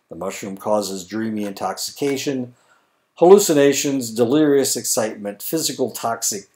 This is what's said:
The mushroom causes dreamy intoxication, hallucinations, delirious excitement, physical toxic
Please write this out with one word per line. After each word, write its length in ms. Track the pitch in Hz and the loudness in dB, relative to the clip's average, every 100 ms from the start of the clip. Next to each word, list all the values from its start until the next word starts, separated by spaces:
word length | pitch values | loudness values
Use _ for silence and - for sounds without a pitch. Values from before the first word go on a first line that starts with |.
| _ | _
The 60 | 82 | -10
mushroom 420 | 95 - 104 95 | -10 -8 -12 -8
causes 480 | 110 107 95 95 90 | -2 -2 -2 -8 -8
dreamy 380 | 110 113 107 | -6 -6 -6
intoxication, 1120 | 101 98 95 95 - - 143 135 143 135 123 _ _ _ _ _ _ - | -8 -6 -8 -6 -10 -6 -4 -2 -4 -6 -8 _ _ _ _ _ _ 4
hallucinations, 920 | 170 196 196 147 143 139 147 135 120 | 8 8 8 4 4 4 0 -2 -4
delirious 640 | 110 117 147 151 139 120 123 | 0 2 4 4 4 2 -4
excitement, 680 | - - 110 107 104 104 | -4 -2 -4 -6 -10 -10
physical 480 | - 160 151 127 120 | -6 -4 -4 -4 -6
toxic 580 | - 120 113 - 104 - | -4 -6 -4 -6 -6 -12